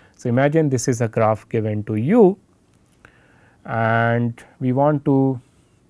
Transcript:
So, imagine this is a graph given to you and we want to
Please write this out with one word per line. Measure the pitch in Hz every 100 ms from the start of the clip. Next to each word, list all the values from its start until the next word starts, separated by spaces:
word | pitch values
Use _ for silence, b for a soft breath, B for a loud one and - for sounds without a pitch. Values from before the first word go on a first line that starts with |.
| b _
So, | 123
imagine | 120 143 160 156
this | 127 139
is | 113
a | 113
graph | 117 110 110 -
given | 117 107 107 104
to | 107
you | 127 240 190 - _ _ _ _ _ _ b b b b b b -
and | 117 113 113 117 117 120 120 - -
we | 127
want | 127 143 147 147
to | 135 135 123 - _ _ _